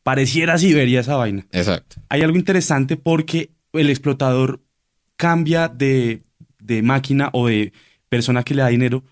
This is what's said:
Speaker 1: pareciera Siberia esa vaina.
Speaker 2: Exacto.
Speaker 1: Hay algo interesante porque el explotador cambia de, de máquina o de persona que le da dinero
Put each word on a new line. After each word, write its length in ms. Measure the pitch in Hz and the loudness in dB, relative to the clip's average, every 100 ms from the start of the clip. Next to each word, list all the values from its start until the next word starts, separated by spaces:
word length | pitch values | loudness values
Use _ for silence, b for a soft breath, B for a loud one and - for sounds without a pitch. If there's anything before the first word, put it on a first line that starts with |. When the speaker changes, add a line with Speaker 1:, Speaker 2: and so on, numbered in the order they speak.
Speaker 1:
pareciera 540 | - 135 135 147 165 165 | -2 0 0 0 0 2
Siberia 440 | 185 151 127 123 | 4 4 4 2
esa 160 | 120 143 | 0 -2
vaina. 280 | 113 98 - | -2 -4 -6
Speaker 2:
Exacto. 460 | 90 87 87 - - - | -2 -2 -2 -6 -20 -6
Speaker 1:
Hay 120 | 139 | -2
algo 160 | 160 175 | 0 0
interesante 580 | 180 185 - 143 135 156 | 0 0 0 0 -2 -2
porque 560 | 165 165 160 165 - _ _ | 0 -2 0 -4 -6 _ _
el 160 | 156 147 | -2 0
explotador 720 | 135 143 135 135 127 131 131 _ _ _ _ _ - | 0 -2 0 2 2 0 -4 _ _ _ _ _ -4
cambia 500 | 170 165 160 165 165 | 0 0 0 0 -2
de, 540 | 123 139 131 120 110 - _ - _ | -2 0 2 0 -4 -12 _ -20 _
de 220 | 107 113 | -4 0
máquina 480 | 113 135 135 139 139 | 2 0 0 -2 -2
o 140 | 123 120 | -2 0
de 260 | 107 104 b b b _ | 0 -2 b b b _
persona 340 | 120 120 127 | -2 0 -2
que 120 | 123 139 | -2 0
le 60 | |
da 80 | 131 | 0
dinero 340 | 120 127 131 - | 2 0 -2 -8